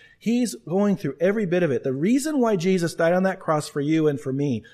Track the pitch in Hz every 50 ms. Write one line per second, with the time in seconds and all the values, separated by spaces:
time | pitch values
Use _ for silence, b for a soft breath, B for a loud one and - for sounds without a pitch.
0 | B B B B - 208 233 247 247 196 - - - 147 170 196 208 208 190 -
1 | - 147 - - 170 190 202 226 208 165 175 180 175 151 123 113 - 139 131 135
2 | 160 214 247 285 269 311 302 269 240 226 214 170 160 190 190 185 170 156 - -
3 | 165 165 180 185 185 190 185 - - - 156 151 143 - - 147 139 151 160 160
4 | 156 151 143 131 - 135 131 139 143 147 120 107 B B